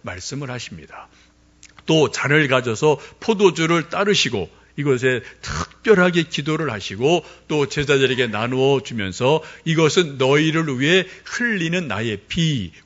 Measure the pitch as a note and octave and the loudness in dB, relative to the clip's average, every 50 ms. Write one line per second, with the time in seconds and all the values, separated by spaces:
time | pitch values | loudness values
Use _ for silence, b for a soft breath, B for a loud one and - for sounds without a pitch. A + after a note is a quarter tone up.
0 | - A2 F2+ F#2 - - C#3 C#3 C#3+ B2+ B2+ A#2+ - - G#2 D#2+ D2 - - - | -14 -14 -12 -12 -12 -10 -10 -10 -10 -10 -10 -12 -12 -14 -16 -18 -18 -18 -20 -20
1 | - b b b b b b _ _ _ _ _ - - _ - _ - D#3+ D#3+ | -20 b b b b b b _ _ _ _ _ -20 -20 _ -8 _ 0 2 2
2 | C#3+ - - - - C3+ D3 D#3 D3+ B2+ C3 B2+ A#2+ A#2+ A2 - D3+ D3+ D3 B | 2 2 0 -4 0 2 2 2 4 4 2 2 2 -2 -2 0 2 2 2 B
3 | B B B _ - - A3+ F#3 G#3 F#3 D3+ E3 E3 D#3+ E3+ E3+ - - - - | B B B _ -2 -2 2 4 4 4 4 2 0 0 0 0 0 -2 -4 -2
4 | G3+ G#3 G3 D3+ - C3 A#2+ G2+ F2 - b b b b b - C#3 D3 C3 B2 | 0 2 2 2 0 0 -2 -4 -6 -8 b b b b b -4 0 0 0 2
5 | B2+ C3 B2+ A#2 B B B B - - - D3+ E3+ - - _ - A3+ G#3+ F3+ | 2 0 0 0 B B B B -12 -8 -8 -8 -8 -8 -12 _ 2 4 6 6
6 | F3+ F3+ E3+ E3+ D#3+ - - - C#3 D#3 D#3 D#3 D#3+ C#3 A2+ G#2 F#2+ - G2+ G2 | 6 4 2 0 -2 -2 -6 -6 -4 -4 -4 -2 -4 -4 -6 -6 -8 -10 -4 0
7 | B2 D3 F3 E3+ B B B B B - D#3+ D3+ C#3+ - - D#3 C#3 C3 C#3+ C3+ | 2 2 2 0 B B B B B -4 -2 -2 -2 -2 -2 -4 0 2 2 4
8 | C3 B2 B2+ A#2+ B2+ A#2 G#2+ G#2 A2+ A#2+ C3 C3 C3+ C#3 C#3+ C#3+ - - - A2 | 4 2 2 0 -2 -2 -2 -4 -4 -2 0 2 2 2 2 2 -2 -4 -6 -6
9 | G2 F#2+ F#2 - B2 C3 D3+ D#3 B B B B B D#3+ D#3+ D#3+ D#3+ D3 - F#3+ | -6 -6 -4 0 0 2 2 0 B B B B B -2 2 2 2 4 4 2
10 | F3 D3 C#3 B2+ C3+ C3 C#3+ D3+ D#3 D#3+ D3+ D#3+ E3 D3 C3 B2 C3+ D3+ F3+ F#3+ | 0 0 -2 0 2 4 4 4 4 2 0 0 -2 -2 -2 -2 0 2 2 2
11 | F3 F#3+ B B B - - - A#3+ A#3+ A3 F#3+ E3+ E3 E3+ F#3 F3+ C#3 - G2+ | 0 -2 B B B -10 -6 -4 -2 -2 -2 -2 -2 -2 -4 -4 -4 -4 -4 -4
12 | A2+ A#2 G#2 F#2+ - - - F3 E3 D#3+ D3 B2 F#2+ E2 B B B | -4 -4 -6 -6 -8 -6 -4 -2 0 0 0 -2 -4 -8 B B B